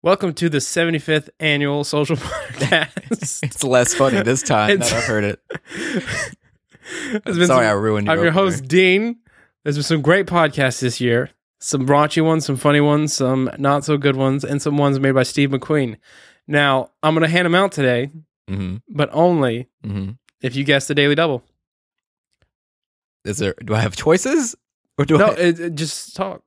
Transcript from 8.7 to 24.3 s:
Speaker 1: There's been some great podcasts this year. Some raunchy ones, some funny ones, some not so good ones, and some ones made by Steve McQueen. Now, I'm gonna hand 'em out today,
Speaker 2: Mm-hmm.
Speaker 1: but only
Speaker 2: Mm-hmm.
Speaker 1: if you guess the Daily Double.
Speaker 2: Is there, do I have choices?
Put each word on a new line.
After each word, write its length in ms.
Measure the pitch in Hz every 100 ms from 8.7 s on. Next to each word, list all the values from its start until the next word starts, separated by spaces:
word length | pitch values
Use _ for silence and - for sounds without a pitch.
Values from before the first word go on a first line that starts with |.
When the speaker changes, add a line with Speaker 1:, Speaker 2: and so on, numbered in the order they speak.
| 170 190 190 226 233 _ _ _ _
Speaker 1:
There's 140 | 147 147
been 80 |
some 180 | 143 165
great 240 | 143 185 180
podcasts 540 | 175 156 139 135 -
this 200 | 127 -
year. 300 | 123 117 127 _ _ _
Some 260 | - 143 131
raunchy 380 | 143 147 165
ones, 200 | 160 160 147
some 100 | 131
funny 240 | 147 147
ones, 320 | 147 147 151
some 360 | - 127 131 131 -
not 260 | 139 143
so 120 | 139 147
good 200 | 143 131
ones, 280 | 135 139
and 160 | 143 143
some 160 | 151 147
ones 220 | 143 135
made 140 | 135
by 100 | 135
Steve 280 | 123 - 135
McQueen. 480 | 135 - 151 127 107 _ - - _ -
Now, 420 | 147 143 131 120 _
I'm 120 | 156
gonna 140 | 160 160
hand 180 | 170 175
'em 80 |
out 160 | 175 196
today, 400 | 151 131 120 139 156 156 _ -
Speaker 2:
Mm-hmm. 280 | 95 92 101 _
Speaker 1:
but 200 | 160 147
only 560 | 147 175 170 131 117 127 _ 110
Speaker 2:
Mm-hmm. 260 | 101 95 120 _ _
Speaker 1:
if 160 | 127 131
you 80 |
guess 240 | 139 139 -
the 60 | 147
Daily 180 | 143
Double. 300 | 147 165 123 _ _ _ _ _ _ _ _ _ _ _ _ _ _ _ _ _ _
Speaker 2:
Is 140 | - 98
there, 160 | 101 -
do 80 | 104
I 60 | 107
have 140 | 110
choices? 600 | - 156 180 262